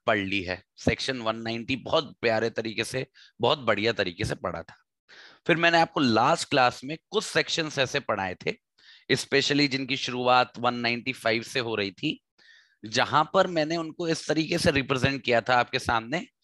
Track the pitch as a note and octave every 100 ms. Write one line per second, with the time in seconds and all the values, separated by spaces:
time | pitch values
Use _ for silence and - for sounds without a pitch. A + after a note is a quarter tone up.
0 | - G#2+ F#2+ G2 F2+ F2+ _ - - A#2
1 | - C3 A2 A2+ A2+ A2+ A#2 C3+ - A2
2 | A#2 - A#2+ A2 A#2 A2 A2+ G#2 A2+ C3
3 | C3 _ - - A#2 D3 A2+ G2+ A2 A2+
4 | F#2 F2 A2 C#3+ F#2+ E2 E2 - _ _
5 | _ - - _ - E3 E3+ E3+ E3 F3
6 | C3 A2 C3 E3+ - F3+ B2 - C3 D#3+
7 | _ G#3 - E3+ D3 - D#3 D3 B2+ C#3+
8 | - G#2 F#2+ F2+ - - _ _ - -
9 | - B2+ - C#3 C3 C#3+ C#3+ C3 C3 D3
10 | - B2 B2 B2 B2 - A#2+ A#2+ A#2 A#2+
11 | A#2 B2+ A#2 A2+ A2+ C3+ A#2 G#2+ G2+ F#2
12 | D3+ - _ _ _ - _ _ A2 A2+
13 | A2 C#3 D#3+ F#3+ F#3 E3 D3+ E3+ D#3+ D3
14 | E3+ D#3+ - D#3 D#3+ B2+ F3 C#3+ B2 C3
15 | C3+ C3+ - A#2 A2+ B2 A#2+ C3 - A#2
16 | A2+ E3 - _